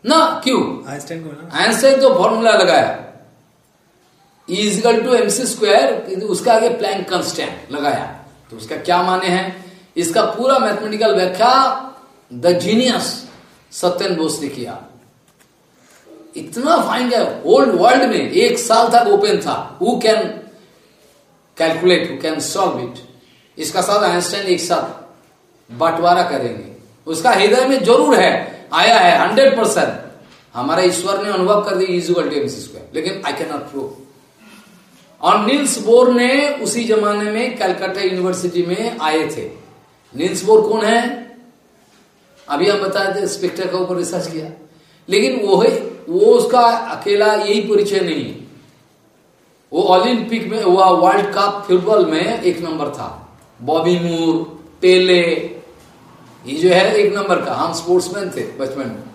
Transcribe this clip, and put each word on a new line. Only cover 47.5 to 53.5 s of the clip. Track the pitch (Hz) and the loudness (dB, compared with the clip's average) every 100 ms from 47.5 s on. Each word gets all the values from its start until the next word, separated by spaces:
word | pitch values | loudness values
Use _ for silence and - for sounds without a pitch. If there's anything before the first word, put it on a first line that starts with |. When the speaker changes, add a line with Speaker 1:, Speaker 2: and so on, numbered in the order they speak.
| 214 | 0
Speaker 1:
परिचय | 214 202 - 190 | 2 0 2 -2
नहीं | 170 147 | -2 -4
है। | 117 - - - _ _ _ _ _ _ _ _ _ _ _ | -6 -12 -18 -20 _ _ _ _ _ _ _ _ _ _ _
वो | 165 | -2
ओलंपिक | 190 185 240 240 - 226 - | 2 4 4 -2 -2 -6 -4
में, | - | -2
वो | 180 190 | 2 4
वर्ल्ड | 185 170 180 202 202 | 4 6 4 2 0
कप | 202 202 202 - | 0 -2 -2 0
फुटबॉल | 180 190 214 165 | 0 2 2 2
में | 160 185 233 | 0 -2 -2
एक | 180 160 | -2 -2
नंबर | 170 160 143 | -6 -6 -8
था। | - 107 - - - _ | -8 -14 -14 -20 -20 _